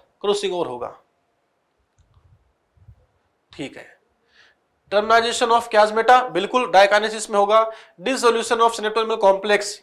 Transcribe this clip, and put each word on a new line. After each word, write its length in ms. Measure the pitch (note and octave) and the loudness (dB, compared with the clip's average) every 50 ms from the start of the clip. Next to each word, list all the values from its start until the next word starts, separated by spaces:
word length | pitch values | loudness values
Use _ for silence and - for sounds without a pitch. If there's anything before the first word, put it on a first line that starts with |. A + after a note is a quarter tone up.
| _ _ _ _ | _ _ _ _
क्रॉसिंग 320 | - G#3 G3+ G3+ G3+ F#3+ F3+ | -4 -4 -4 -2 -4 -6 -6
ओवर 140 | F3 D#3 | -6 -6
होगा। 300 | B2+ B2 A#2+ A#2+ - - - _ _ _ _ _ _ _ _ _ _ _ _ _ _ _ _ _ _ _ _ _ _ _ _ _ _ _ _ _ _ _ _ _ _ _ _ _ - - _ _ _ _ _ _ _ _ _ _ _ | -8 -8 -10 -12 -14 -14 -18 _ _ _ _ _ _ _ _ _ _ _ _ _ _ _ _ _ _ _ _ _ _ _ _ _ _ _ _ _ _ _ _ _ _ _ _ _ -20 -20 _ _ _ _ _ _ _ _ _ _ _
ठीक 260 | - - C#3+ B2+ - | -16 -16 -16 -16 -16
है, 120 | - - - _ _ _ _ _ _ _ _ _ _ _ _ _ _ _ _ _ _ _ _ | -20 -20 -20 _ _ _ _ _ _ _ _ _ _ _ _ _ _ _ _ _ _ _ _
termination 600 | F#3+ G#3 G#3+ A3 A3+ A#3 A3+ A#3+ A3+ - B3+ A3+ | -2 -2 2 4 2 2 2 0 -2 -2 0 0
of 160 | A#3 A#3 A#3 - | 0 0 0 0
chiasmata, 500 | A3 G#3 G#3+ G#3+ G#3+ A3+ A3+ B3 B3+ B3+ A#3+ B3 | 2 2 2 2 2 0 4 4 4 4 4 0
बिल्कुल 400 | D#3+ A3 G3+ G#3 - B3+ B3 F#3 | -4 -6 -4 -2 -2 -4 -2 2
dikinesis 580 | F3 F#3+ G3+ G3 G#3 G#3 G#3+ A3 G#3+ A3 - - | 4 4 4 4 4 0 0 -2 -6 -10 -8 -2
में 80 | F#3+ G3+ | 0 0
होगा। 200 | G3+ G3+ G#3+ A3 A3 A3 - - - _ _ - | 2 2 2 2 0 0 -4 -12 -20 _ _ -10
Dissolution 600 | F3 B3 C4+ A#3+ A#3 A#3+ A3+ A3+ A3 - A#3+ A3+ | -6 -6 -4 0 0 0 0 0 -2 -2 0 2
of 120 | A#3 A#3 A3+ | 2 0 0
synaptoidal 460 | - G#3 G#3+ G#3+ A3+ A3 A3 A3+ G#3+ | -2 -6 -4 -2 -2 -2 -2 -2 2
complex, 480 | G3+ G3 G3 F#3+ - G#3 G#3 G3+ - - - - | 2 2 2 2 0 0 0 0 -2 -6 -12 -14